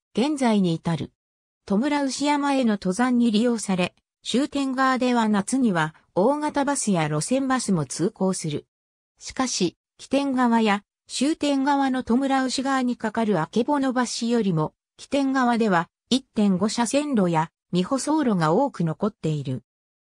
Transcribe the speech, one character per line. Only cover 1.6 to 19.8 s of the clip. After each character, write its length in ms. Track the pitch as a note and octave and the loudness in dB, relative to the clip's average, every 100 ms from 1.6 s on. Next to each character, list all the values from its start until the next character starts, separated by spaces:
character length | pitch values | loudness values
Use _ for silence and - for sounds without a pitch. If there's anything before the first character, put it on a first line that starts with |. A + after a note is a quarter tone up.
戸 140 | - G3+ | -4 -2
村 240 | C#4+ C#4+ | 0 0
牛 240 | C4+ A#3+ C#4+ | -2 -2 0
山 260 | D4 C#4+ | 0 0
へ 120 | C4+ | 2
の 100 | A#3 | 2
登 180 | G3+ F#3 | 0 -2
山 240 | F#3 B3+ A#3+ | 0 0 2
に 140 | A#3 | 2
利 140 | G#3 | 2
用 140 | A#3+ A3+ | 2 0
さ 180 | - F#3 | -2 -2
れ、 180 | F3+ - _ _ | -2 -6 _ _
終 280 | - A#3 D4 | -4 -2 0
点 220 | C#4 C4+ | -2 -4
側 260 | B3+ C4 B3+ | 0 0 2
で 160 | B3+ | 2
は 160 | A#3+ A3 | 2 2
夏 260 | G#3 - C4 | 0 0 0
に 160 | A#3+ | 2
は 220 | E3+ D#3 - _ | 0 -2 -6 _
大 220 | E3+ A3+ D4 | 0 2 2
型 300 | D4+ C#4+ C#4 | -2 -2 -2
バ 100 | C#4 | -2
ス 160 | G#3+ | 0
や 120 | F3 | 0
路 180 | D3+ D3+ | 0 -2
線 260 | - C4 C4 | -2 -2 0
バ 120 | C4 | -2
ス 120 | - | 0
も 140 | F3 C3+ | -2 -2
通 240 | - D#3+ | -4 -4
行 240 | - F#3+ | -2 -2
す 160 | F#3 D#3 | -2 -6
る。 160 | D3 - _ _ _ _ _ | -8 -10 _ _ _ _ _
し 140 | - | -10
か 140 | - B3+ | -6 -4
し、 320 | - E3+ - _ _ | -2 -2 -4 _ _
起 140 | - | -4
点 220 | C4+ C#4 | -2 0
側 260 | B3+ A#3+ A3+ | 0 2 2
や 220 | A3 G3+ - _ - | 2 0 -6 _ -14
終 280 | - C#4 E4 | -2 -2 0
点 280 | D4 C#4 | 0 0
側 240 | C4+ C#4 C4+ | 2 0 0
の 120 | B3+ | -2
戸 160 | B3 A#3+ | 0 0
村 260 | C#4 C4+ | 2 0
牛 180 | C4 C4+ | 0 -2
側 200 | C4 C4+ | -2 -2
に 140 | B3 A#3 | -2 -4
架 140 | A3 | -4
か 140 | A#3 | -2
る 160 | A3 F3+ | 0 0
あ 80 | D#3+ | 0
け 140 | A3 | -2
ぼ 160 | B3+ D4 | 0 0
の 140 | C4+ | 0
橋 320 | B3 A#3+ - A#3 | -2 -4 -4 -2
よ 160 | A#3+ | 0
り 100 | G3 | 0
も、 220 | D#3 D3+ - _ - | 0 -2 -6 _ -20
起 100 | - | -4
点 240 | C#4+ C4+ | -2 0
側 240 | C4+ A#3+ A3+ | 2 2 2
で 140 | A3 | 2
は 180 | E3+ F3 _ _ | 0 -2 _ _
一 120 | C4 | -2
点 360 | - A3 G#3 F3 | -2 0 2 2
五 100 | G#3+ | 0
車 180 | - A#3+ | -2 0
線 280 | C#4 D4 | 0 0
路 160 | A#3 F3 | 0 2
や 200 | D#3+ E3 _ _ | 0 -2 _ _
未 140 | F3+ | -2
舗 140 | F3+ C4+ | 0 -2
装 240 | D4+ D#4 | 0 0
路 140 | B3 F#3 | 2 2
が 160 | D#3 | 2
多 180 | F#3+ C#4 | 2 0
く 140 | - | 0
残 220 | E3 D#3 G#3+ | -4 -2 -4
っ 40 | |
て 200 | - D#3+ | -4 -4
い 120 | D3+ | -4
る。 200 | C3+ B2+ - _ | -4 -8 -10 _